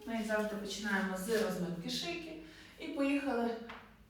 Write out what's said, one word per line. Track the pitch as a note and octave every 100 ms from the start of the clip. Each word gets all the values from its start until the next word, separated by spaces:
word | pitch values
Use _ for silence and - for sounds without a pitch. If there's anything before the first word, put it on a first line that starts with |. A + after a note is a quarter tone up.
| A3+
Ми, |
як | A3+ G#3+
завжди, | G#3+ G3+ G3
починаємо | G3 - G#3+ G3 F#3+ F#3
з | G3 A3
розминки | G#3 F3+ E3+ E3+ B3
шийки. | - F4 E4+ E4 D#4+ - - - -
І | D4+
поїхали. | C#4 C#4 C#4+ C#4 A#3+ A#3 A3 - - - -